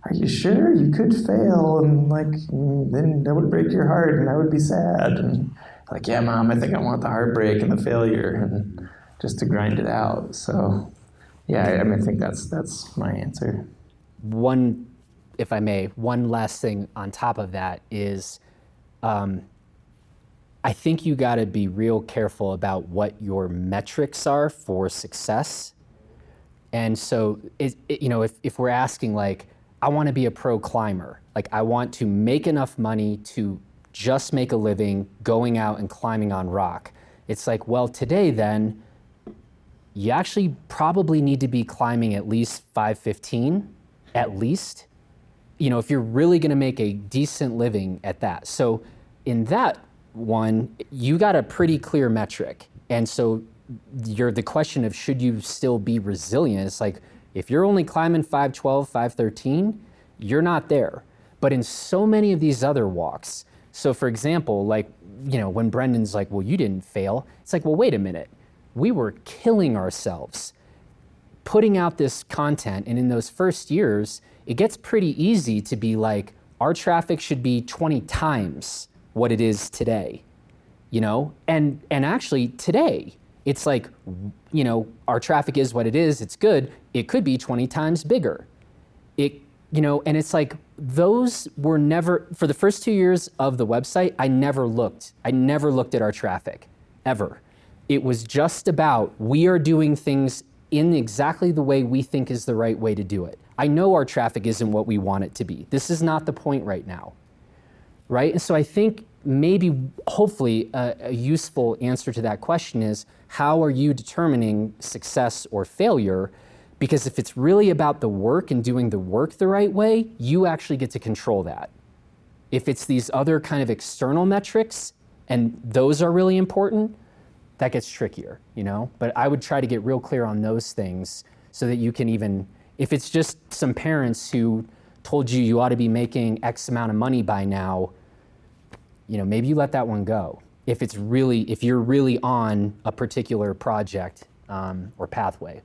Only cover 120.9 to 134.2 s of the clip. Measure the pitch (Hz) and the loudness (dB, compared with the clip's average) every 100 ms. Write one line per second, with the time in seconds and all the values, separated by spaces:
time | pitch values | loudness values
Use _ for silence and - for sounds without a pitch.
120.9 | - 113 107 - 101 85 - - - _ | -6 -6 -4 0 0 0 -8 -12 -16 _
121.9 | _ _ _ _ _ _ 131 147 131 - | _ _ _ _ _ _ -2 -2 -4 0
122.9 | 127 117 131 139 156 - 143 120 110 - | -2 0 0 2 2 0 -2 0 -2 -6
123.9 | - 131 156 185 196 196 220 220 - - | -4 0 2 2 2 0 0 0 -6 -14
124.9 | _ _ _ - 123 117 - 120 127 131 | _ _ _ -2 0 0 -2 -2 2 4
125.9 | 151 170 175 185 185 185 190 202 214 220 | 4 4 4 4 4 2 0 0 0 -2
126.9 | - - _ - - - - 131 127 - | -6 -20 _ -20 -20 -20 -4 -2 -2 -6
127.9 | - 110 - - - _ 110 98 101 127 | -6 -6 -6 -16 -18 _ -6 -4 -4 -6
128.9 | - 117 - 135 143 - 139 127 117 113 | -4 -4 0 0 0 0 -2 0 -2 0
129.9 | 131 - 131 113 107 107 113 - - 98 | -2 -2 -2 0 -2 0 -2 -4 -6 -6
130.9 | 90 92 - - - _ - 123 120 117 | -6 -10 -14 -20 -20 _ -6 -4 0 -2
131.9 | 117 117 113 107 98 98 - _ - 135 | 0 -2 0 -2 -2 -6 -16 _ -6 -2
132.9 | 143 - 160 160 - _ - 139 117 160 | -2 0 -2 -2 -6 _ -4 -2 -2 0
133.9 | 156 127 113 | 0 0 -2